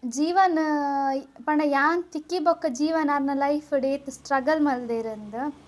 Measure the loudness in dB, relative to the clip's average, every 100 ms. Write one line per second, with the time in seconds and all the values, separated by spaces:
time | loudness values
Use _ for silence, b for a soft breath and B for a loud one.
0 | -8 -2 0 4 4 4 2 0 0 0
1 | 0 -2 -6 -10 0 2 4 4 2 2
2 | -2 -8 -6 -2 0 0 -2 -2 0 0
3 | 0 0 0 0 0 -2 -2 -2 0 -2
4 | -6 -16 -2 -2 2 2 2 0 -2 -4
5 | -4 -8 -10 -8 -8 -8